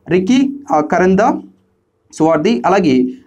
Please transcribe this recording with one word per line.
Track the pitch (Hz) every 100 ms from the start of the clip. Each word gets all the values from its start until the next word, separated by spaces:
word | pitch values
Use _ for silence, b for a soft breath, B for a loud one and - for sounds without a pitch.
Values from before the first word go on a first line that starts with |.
| -
రికీ, | 180 190 262 285 - -
ఆ, | 156
కరందా | 151 175 185 190 240 302 - _ _ _ _ _ _
సువార్ది, | - 160 156 185 233 165
అలాగే | 196 165 127 123 B